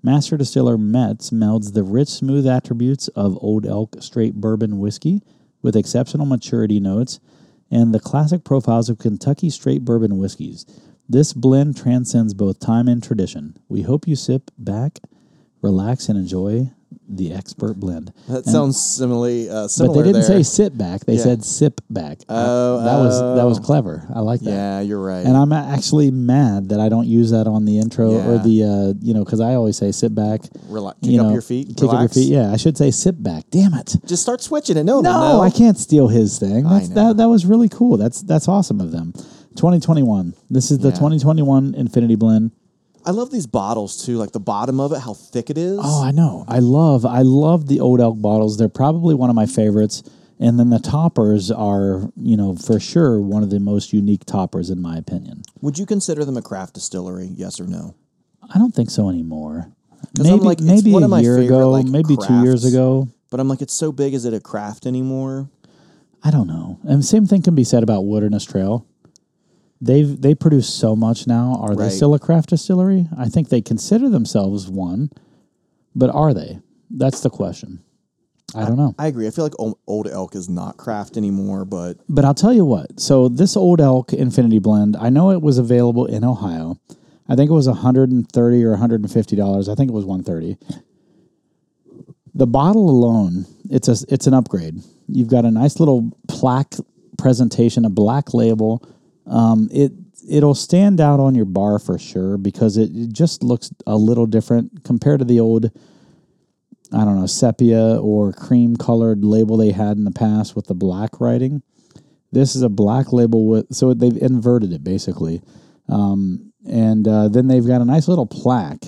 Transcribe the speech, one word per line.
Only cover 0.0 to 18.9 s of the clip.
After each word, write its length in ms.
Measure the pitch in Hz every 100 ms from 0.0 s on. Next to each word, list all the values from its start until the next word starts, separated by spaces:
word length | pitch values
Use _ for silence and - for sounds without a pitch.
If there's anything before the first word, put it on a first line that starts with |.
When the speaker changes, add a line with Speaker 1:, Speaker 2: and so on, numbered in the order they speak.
Speaker 1:
Master 320 | 123 147 139 156
Distiller 420 | 131 135 123 113
Metz 520 | 107 120 117 107 -
melds 420 | 113 107 110 104
the 100 | 104
rich, 260 | 95 110 147
smooth 360 | - 135 139 131
attributes 640 | 127 - 117 120 139 -
of 280 | - 101 92
Old 240 | 107 107 107
Elk 300 | 101 110 -
Straight 340 | - - 113 104
Bourbon 440 | 110 110 113 101
Whiskey 420 | 101 101 151 196 _ _ _ _
with 160 | - 107
exceptional 480 | 104 117 127 143 143
maturity 560 | 127 - 117 107 104
notes 400 | 98 98 123 - _ _ _ _ _
and 220 | 120 117
the 80 | 110
classic 420 | - 139 151 175
profiles 460 | - 135 120 117 113
of 100 | 113
Kentucky 500 | 117 104 - 143 175
Straight 360 | - - 139 120
Bourbon 320 | 117 110 98
Whiskeys. 480 | 95 - 95 - - - _ _ _
This 240 | 123 151
blend 440 | 131 127 131 147 139
transcends 560 | - 127 120 120 110
both 260 | 98 101 92
time 280 | - 113 127
and 120 | 120
tradition. 540 | - 110 90 - 73 - _
We 120 | 101
hope 240 | 82 143 -
you 80 | 143
sip 340 | - 131 - _
back, 420 | 117 104 139 - - _ _ _ _ _
relax, 480 | 101 95 104 127 -
and 100 | 104
enjoy 520 | 92 92 98 113 131 _ _ - _
the 240 | 98 87
expert 420 | 95 - - 110 98
blend. 340 | 98 82 92 - -
Speaker 2:
That 80 | 127
Speaker 1:
And 80 | -
Speaker 2:
sounds 360 | 156 139 131
simile, 680 | -